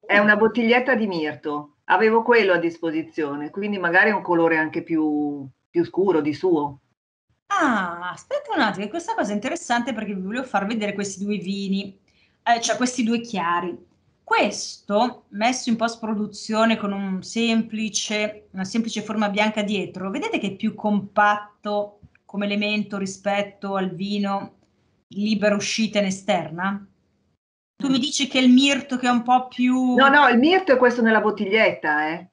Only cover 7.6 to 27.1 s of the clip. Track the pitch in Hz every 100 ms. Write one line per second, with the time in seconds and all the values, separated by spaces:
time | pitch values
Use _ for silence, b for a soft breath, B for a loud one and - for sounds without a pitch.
7.6 | 302 220 180 175 180 165 - 554 - 392
8.6 | 220 185 208 330 339 440 233 208 254 339
9.6 | - 240 233 220 208 196 190 240 262 202
10.6 | 196 226 208 202 196 - 202 208 175 196
11.6 | 196 196 196 - _ _ _ _ - 233
12.6 | 233 220 247 - 226 233 233 196 170 175
13.6 | 180 - _ _ _ _ - 453 247 -
14.6 | - - _ 208 247 - _ 202 226 254
15.6 | - 226 226 226 214 214 208 - - 220
16.6 | 226 226 208 196 196 190 180 226 233 226
17.6 | 226 214 220 - - 214 214 - _ 185
18.6 | 185 233 226 - 202 214 208 202 214 220
19.6 | 202 202 175 185 190 233 427 349 202 190
20.6 | 220 - 214 208 196 - 208 208 208 _
21.6 | 214 208 208 _ - _ _ 196 202 208
22.6 | 208 214 202 202 190 - 202 202 202 -
23.6 | 196 196 185 165 196 208 196 139 87 _
24.6 | _ _ _ _ _ 196 208 214 208 202
25.6 | - - 220 208 196 190 - 185 151 165
26.6 | 190 202 - _ _